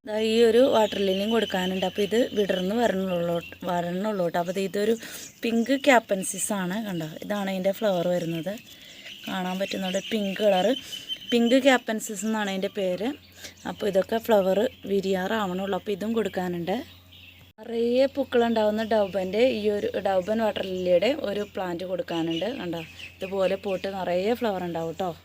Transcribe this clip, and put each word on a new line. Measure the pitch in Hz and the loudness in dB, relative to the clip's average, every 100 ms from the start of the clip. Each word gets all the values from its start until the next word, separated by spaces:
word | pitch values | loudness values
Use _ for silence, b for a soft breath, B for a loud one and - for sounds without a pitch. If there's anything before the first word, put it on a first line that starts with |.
ദാ | - 214 | -4 -2
ഈ | 220 226 | 2 6
ഒരു | 233 226 269 | 6 8 6
വാട്ടർ | 226 208 196 | 6 4 2
ലില്ലിയും | 196 190 208 | 0 0 2
കൊടുക്കാനുണ്ട്. | 226 208 185 185 190 185 | 0 0 -2 -2 -2 -2
അപ്പോൾ | 196 | -2
ഇത് | 196 220 - | 0 2 0
വിടർന്ന് | 202 196 185 185 | 0 0 0 0
വരണുള്ളൂ, | 226 226 190 190 175 170 170 170 - | 2 2 2 -2 -2 0 -2 -4 -10
വരണുള്ളൂ | 185 175 170 180 214 202 170 | -4 -2 -2 -2 -2 0 0
ട്ടോ. | 175 | 0
അപ്പോൾ | 175 185 | -2 -4
ദേ | |
ഇതൊരു | 196 202 214 226 B B B - | -4 0 0 0 B B B -6
പിങ്ക് | 233 226 226 277 | 0 0 2 2
ക്യാപ്പൻസിസ് | 285 240 - 190 185 190 - | 6 6 4 -4 -2 -6 -4
ആണ്, | 208 180 202 | -2 -2 -4
കണ്ടോ, | 214 170 156 - | -4 -6 -6 -8
ഇതാണ് | 180 208 196 | -6 -4 -2
അതിൻ്റെ | 190 190 | 0 -2
ഫ്ലവർ | 196 220 180 175 | 0 0 2 2
വരുന്നത്. | 180 165 165 160 214 B B B B B B | 0 -2 -4 -6 -8 B B B B B B
കാണാൻ | - 190 180 185 | -8 -4 -4 -4
പറ്റുന്നുണ്ട്, | 196 202 190 190 - | -4 -4 -2 -4 -2
പിങ്ക് | 220 202 185 | -2 -2 2
കളർ, | 208 185 196 277 B B B B - | 4 4 4 0 B B B B 0
പിങ്ക് | 240 233 262 | 2 6 6
ക്യാപ്പൻസിസ് | 277 247 - 220 - 202 | 6 4 2 -6 -6 -6
എന്നാണ് | 214 220 202 | -2 -2 -2
അതിൻ്റെ | 190 196 | -2 -4
പേര്. | - 185 180 226 311 - B B B 190 | -2 -2 -2 -4 -6 -14 B B B -10
അപ്പോൾ | 185 214 | -4 0
ഇതൊക്കെ | 190 - 226 | 2 2 -2
ഫ്ലവർ | 226 214 190 190 233 - 196 | 4 4 6 2 0 -4 -2
വിരിയാറാവണുള്ളൂ. | 196 190 190 185 220 196 185 196 185 | 0 0 -2 0 -2 -2 -2 -2 -4
അപ്പോൾ | 208 190 | -4 -4
ഇതും | 208 | -2
കൊടുക്കാനുണ്ട്. | 226 190 185 180 175 170 220 - - - - - - - | -2 -2 -2 -4 -4 -2 -4 -6 -18 -20 -20 -20 -20 -20
നിറയെ | - 226 233 233 247 269 | -18 -8 -2 2 4 2
പൂക്കളുണ്ടാവുന്ന | 285 254 240 233 226 214 214 220 | 0 0 2 4 4 2 2 2
ഡൗബൻ്റെ | 220 196 190 185 208 262 | 2 2 0 -2 2 2
ഈ | 226 208 | 2 0
ഒരു | 208 208 208 | 0 -2 -2
ഡൗബൻ | 196 190 185 220 | 0 0 0 0
വാട്ടർ | 220 - 190 | 0 -2 -4
ലില്ലിയുടെ | 185 180 175 208 311 | -2 2 4 4 0
ഒരു | 202 202 202 | -4 -4 -6
പ്ലാന്റ് | 208 185 175 185 | -6 -6 -6 -4
കൊടുക്കാനുണ്ട്. | 180 175 170 165 165 196 269 | -6 -4 -4 -2 -2 -4 -4
കണ്ടോ, | 180 170 160 B B | -6 -8 -10 B B
ഇതുപോലെ | - 190 196 185 190 | -10 -6 0 0 0
പോട്ട് | 202 185 196 | -2 -4 -4
നിറയെ | 196 175 175 202 | -4 -2 0 0
ഫ്ലവർ | 240 233 185 | 0 0 -2
ഉണ്ടാവും | 175 165 165 | -4 -4 -6
ട്ടോ. | 160 185 160 | -4 -6 -6